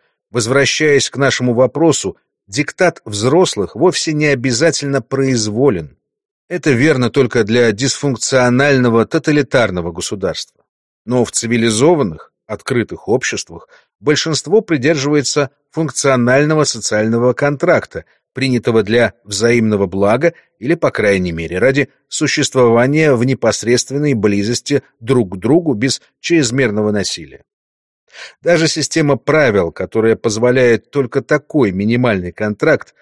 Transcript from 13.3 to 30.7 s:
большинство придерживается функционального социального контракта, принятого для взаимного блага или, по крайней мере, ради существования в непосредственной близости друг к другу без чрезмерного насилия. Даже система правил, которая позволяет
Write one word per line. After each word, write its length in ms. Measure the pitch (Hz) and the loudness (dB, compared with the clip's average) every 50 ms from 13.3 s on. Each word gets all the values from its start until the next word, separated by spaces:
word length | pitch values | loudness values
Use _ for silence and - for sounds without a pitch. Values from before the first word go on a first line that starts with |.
| 120 - - _ 85 85 - _ _ _ _ _ _ _ | -6 -6 -10 _ -16 -20 -20 _ _ _ _ _ _ _
большинство 600 | 98 139 151 - - 165 156 - - 147 190 220 | -2 -2 -2 0 -2 -4 -4 -6 -4 0 0 0
придерживается 920 | 214 - 165 135 120 156 170 143 131 147 151 147 127 - - 151 143 135 _ _ _ _ | 0 0 -4 -2 0 0 0 0 0 0 0 0 0 0 -2 -2 -2 -4 _ _ _ _
функционального 920 | - 156 165 143 - - - 139 131 123 120 123 131 139 151 151 160 156 143 | -6 -6 -6 -6 -6 -2 0 0 2 2 2 2 2 2 2 2 2 0 0
социального 680 | - - 110 - - 110 107 110 113 113 117 120 127 120 | -2 -2 -6 -6 -4 -2 0 0 0 0 2 2 0 0
контракта, 720 | - 147 143 147 139 - 180 165 - - - - 165 - _ _ _ _ _ - | 0 -2 -2 -2 -2 0 2 2 2 0 -4 -14 -14 -14 _ _ _ _ _ -8
принятого 500 | - 135 131 123 120 - 123 113 113 101 | -4 -2 0 0 0 0 2 2 2 2
для 300 | 98 113 120 117 101 - _ _ | 2 2 2 2 0 -2 _ _
взаимного 640 | 104 101 - 113 117 120 120 113 110 107 98 98 90 | -10 -6 -2 0 2 2 2 2 2 2 0 0 -2
блага 460 | 90 98 98 101 117 127 156 165 165 _ _ _ _ _ | 0 0 0 2 2 2 0 -2 -2 _ _ _ _ _
или, 160 | 107 139 170 | -4 -4 -2
по 160 | 165 - 131 | 0 0 -4
крайней 400 | - - 104 101 101 95 90 87 | -2 0 0 2 2 2 0 -2
мере, 260 | 82 82 82 - - 90 | -4 -6 -8 -6 -4 0
ради 320 | 110 135 135 143 127 - _ _ _ _ | 0 2 2 0 -2 -4 _ _ _ _
существования 1080 | - - 156 - - 156 135 - - 131 123 117 113 117 123 135 147 156 160 151 131 | -6 -4 -2 -2 0 -2 -2 -2 2 2 4 4 4 4 2 2 2 2 2 2 2
в 100 | 113 120 | 2 2
непосредственной 880 | 135 131 - - 110 101 - - 113 123 120 - - 135 143 151 147 131 | 0 -2 0 0 -2 -2 0 -2 0 0 0 0 -4 -4 -4 -2 0 -2
близости 680 | 107 98 107 101 101 101 107 120 - - - 143 135 _ _ _ _ | 0 0 0 0 0 -2 -2 -4 -4 -4 -2 -4 -4 _ _ _ _
друг 360 | 113 113 139 123 113 90 95 | -4 0 0 0 0 -2 -6
к 20 | 92 | -6
другу 360 | 90 147 156 175 170 156 123 | 0 2 2 2 2 0 -2
без 280 | 101 117 135 - - _ _ _ _ | -2 -2 -4 -4 -6 _ _ _ _
чрезмерного 720 | - - 170 165 139 113 120 139 131 113 104 104 107 107 | -4 0 0 0 0 0 0 0 0 0 0 0 -2 0
насилия. 520 | 104 104 92 - - 85 78 67 65 - _ _ _ _ _ _ _ _ _ _ _ _ _ _ _ - - - - _ | 0 -2 -4 -4 -8 -10 -14 -18 -20 -20 _ _ _ _ _ _ _ _ _ _ _ _ _ _ _ -20 -20 -20 -20 _
Даже 260 | - 170 175 160 165 156 | 0 0 2 2 2 0
система 480 | - 160 143 - - 165 156 143 139 113 | -2 -2 -6 -2 -2 0 2 2 0 0
правил, 540 | - - 151 156 147 123 101 98 87 85 | 0 0 2 2 2 2 2 2 0 -2
которая 440 | - - 92 92 - 113 110 113 110 | -4 -8 -10 -4 -2 0 2 2 0
позволяет 760 | - - 117 101 113 120 123 123 131 127 120 | 0 -2 -4 -2 0 0 2 2 4 4 4